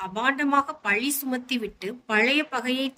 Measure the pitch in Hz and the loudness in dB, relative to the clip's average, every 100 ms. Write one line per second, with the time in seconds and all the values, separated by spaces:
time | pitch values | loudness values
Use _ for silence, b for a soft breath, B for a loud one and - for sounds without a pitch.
0 | 190 202 262 277 277 277 277 311 208 208 | -8 -2 0 2 2 2 2 -4 -2 0
1 | 277 277 262 247 247 247 202 - 190 247 | 0 -2 -2 -4 -2 -4 -4 -8 -10 -10
2 | - 214 240 294 302 254 247 262 269 | 0 2 4 2 0 -2 -2 0 -2